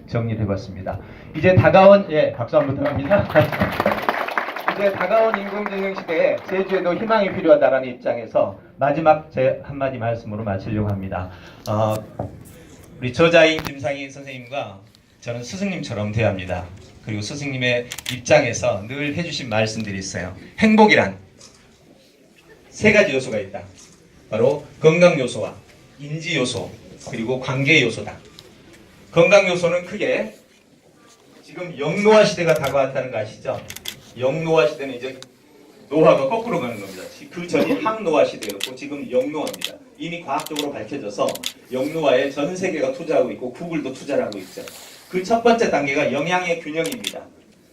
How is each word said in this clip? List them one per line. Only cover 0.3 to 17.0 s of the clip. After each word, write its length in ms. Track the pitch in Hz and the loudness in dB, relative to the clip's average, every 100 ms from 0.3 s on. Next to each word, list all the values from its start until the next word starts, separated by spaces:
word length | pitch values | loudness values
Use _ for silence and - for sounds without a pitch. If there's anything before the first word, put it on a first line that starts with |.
| 110 | -2
해봤습니다. 560 | 98 95 - 92 92 - - - - 156 | -2 -4 -6 -12 -10 -10 -12 -20 -12 0
이제 200 | 180 185 | 4 6
다가온, 500 | 160 180 196 202 196 | 8 10 10 10 6
예, 200 | 151 135 | 0 0
박수 240 | - 117 156 | 0 0 2
한번 180 | 139 135 | 2 0
부탁합니다. 520 | 143 - 143 - - | -2 -2 2 2 4
<laughs> 1500 | 156 151 - - - - - - - - - - - - 185 | 2 2 0 -2 0 -2 0 -2 -4 -4 -4 -6 -6 -4 0
이제 160 | 202 | 0
다가온 480 | 190 185 220 226 208 | 0 2 2 2 0
인공지능 560 | 196 202 202 196 196 190 | -4 -6 -4 -4 -4 -6
시대에 400 | - 254 - - - | -2 2 2 0 -2
제주에도 460 | 190 185 185 175 | -4 0 0 0
희망이 400 | 175 214 220 185 | -2 0 2 2
필요하다라는 560 | 180 156 147 131 131 127 | 2 4 6 6 2 -2
입장에서 720 | 120 127 117 113 139 104 - - - | -6 -4 -4 -2 0 0 -4 -18 -2
마지막 540 | 175 175 160 156 - | 0 4 4 4 0
제 300 | - 131 - | 0 0 0
한마디 340 | - 143 135 123 | -6 -6 -6 -4
말씀으로 460 | 113 113 - 104 | -4 -4 -6 -6
마치려고 460 | 107 95 117 104 101 | -4 -4 -4 -2 -2
합니다. 420 | 98 95 92 87 - - - - | -4 -6 -6 -8 -12 -20 -12 -4
어, 280 | 107 110 107 - - 98 - - - - - - - | 0 0 -2 -6 -10 -10 -12 -20 -20 -20 -20 -20 -10
우리 120 | 123 | -6
저자인 500 | 139 165 165 160 156 | 2 6 6 6 4
김상희 480 | 139 139 143 139 139 | -6 -8 -8 -8 -10
선생님과 680 | 139 139 127 117 139 110 98 - _ _ _ | -14 -16 -16 -12 -10 -10 -14 -20 _ _ _
저는 200 | 123 120 | -10 -10
스승님처럼 680 | - 190 202 165 - 104 104 | -10 -6 -6 -6 -8 -6 -4
대합니다. 540 | 110 104 92 90 87 - - - - | 0 0 -2 -4 -8 -8 -16 -20 -16